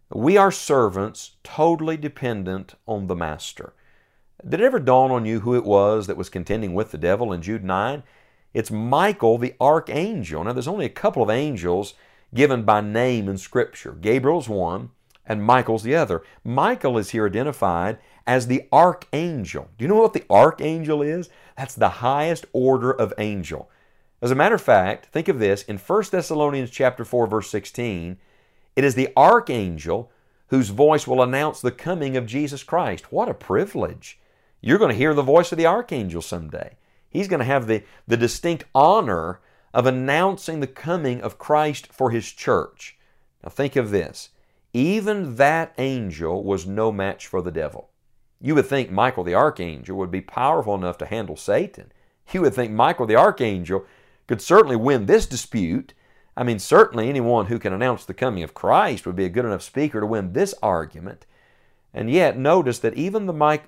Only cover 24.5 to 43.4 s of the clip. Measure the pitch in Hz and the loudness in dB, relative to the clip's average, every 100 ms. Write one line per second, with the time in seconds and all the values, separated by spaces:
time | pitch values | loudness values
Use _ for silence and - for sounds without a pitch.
24.5 | 220 - 104 92 - _ 156 165 139 104 | 2 4 4 4 -4 _ -4 -2 2 2
25.5 | 101 - 101 - 196 190 185 - 156 147 | 0 -4 -10 -2 -2 0 -4 -2 0 0
26.5 | 139 123 - 131 123 113 123 110 107 101 | -2 -6 0 0 0 -4 0 0 0 -2
27.5 | 107 - - 120 90 85 92 _ _ _ | -8 -6 -6 -6 -6 -8 -12 _ _ _
28.5 | _ _ - 139 127 131 - 156 233 226 | _ _ 0 2 2 0 6 6 6 2
29.5 | 123 92 80 82 98 120 _ _ _ - | -4 -4 -6 -4 -6 -6 _ _ _ -2
30.5 | 131 104 101 147 156 - 127 123 135 151 | -2 0 4 4 4 0 0 2 0 -2
31.5 | - 123 123 160 180 139 131 110 131 147 | -4 -6 -6 -8 -6 -4 -4 -4 -6 -6
32.5 | 135 - 165 139 87 - 160 226 - - | -8 -4 -2 -2 -6 -6 -4 -4 -6 -2
33.5 | 98 202 - 87 - - - _ _ _ | -2 -2 -4 -6 -8 -20 -20 _ _ _
34.5 | _ - 190 180 107 151 147 131 160 175 | _ 2 4 4 2 2 2 6 4 4
35.5 | 165 165 208 233 143 95 85 - 87 78 | 2 2 2 -2 -6 -6 -8 -8 -10 -10
36.5 | - - _ _ _ _ 151 196 147 123 | -12 -14 _ _ _ _ -6 -2 -2 0
37.5 | 139 113 107 - _ - 117 120 - 175 | 0 0 -4 -4 _ -2 0 0 0 -4
38.5 | 165 - 135 156 214 143 87 80 90 _ | -4 -2 4 6 4 2 -2 -4 -8 _
39.5 | _ _ 120 127 127 131 151 190 190 - | _ _ 2 2 2 0 2 0 -2 -8
40.5 | 160 135 - 156 180 139 123 - - - | -6 -6 -8 -6 -2 -2 -4 -8 -8 0
41.5 | 151 151 139 - - 131 117 - - - | 2 2 -4 -10 -2 -2 -2 -6 -8 0
42.5 | 98 - - - _ _ _ _ _ | 0 -2 -12 -20 _ _ _ _ _